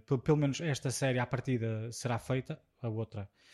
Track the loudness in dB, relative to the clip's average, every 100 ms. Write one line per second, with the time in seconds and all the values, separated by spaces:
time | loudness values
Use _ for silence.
0 | 0 2 4 4 4 2 0 0 -2 0
1 | 2 2 0 -2 0 0 0 -2 -6 -4
2 | -2 -2 -2 -2 -4 -10 _ _ -4 -2
3 | -4 -6 -10 _ -20